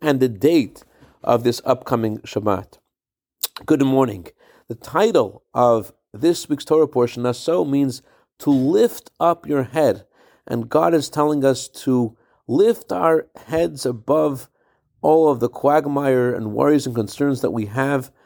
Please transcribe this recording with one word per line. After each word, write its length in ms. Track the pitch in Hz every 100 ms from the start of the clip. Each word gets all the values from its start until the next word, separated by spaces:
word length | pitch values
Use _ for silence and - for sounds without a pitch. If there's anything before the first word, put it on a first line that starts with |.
and 180 | 156 135
the 80 | 127
date 560 | 101 135 170 104 - _ _ _ _
of 200 | - 117
this 180 | 120 117
upcoming 540 | - 123 - 120 110 107
Shabbat. 580 | - - 104 95 - _ _ _ _ _ _ _ - -
Good 180 | - 151
morning. 440 | 139 131 131 101 85 - _ _ _
The 60 |
title 720 | 117 - 160 220 170 104 - _
of 400 | - 123 113 101 _ _
this 340 | 104 160 170 -
week's 200 | 143 -
Torah 200 | 160 151
portion, 360 | 127 120 -
Naso, 420 | 123 120 - 180
means 380 | 151 139 135 123 - _ _ _
to 100 | 143
lift 600 | 135 131 196 233 - - _
up 280 | 165 170 -
your 160 | 143
head. 420 | 120 160 139 95 - _ _ _ -
And 220 | 117 117
God 240 | 151 170
is 160 | 165 139
telling 340 | 151 151 147
us 260 | 135 127 - -
to 340 | - 127 117 - _ _ -
lift 460 | 180 220 233 -
our 360 | 180 165 160 - - -
heads 400 | 160 170 143 131
above 640 | 120 110 156 151 135 - _ _ _ _ _
all 300 | 151 160 156
of 100 | 123
the 80 | 117
quagmire 840 | - 139 151 143 143 139 127 123
and 180 | 117 110
worries 320 | 110 143 151
and 100 | 131
concerns 460 | 117 104 - 143 131
that 120 | 110
we 120 | 113
have, 480 | 101 117 135 139 127 _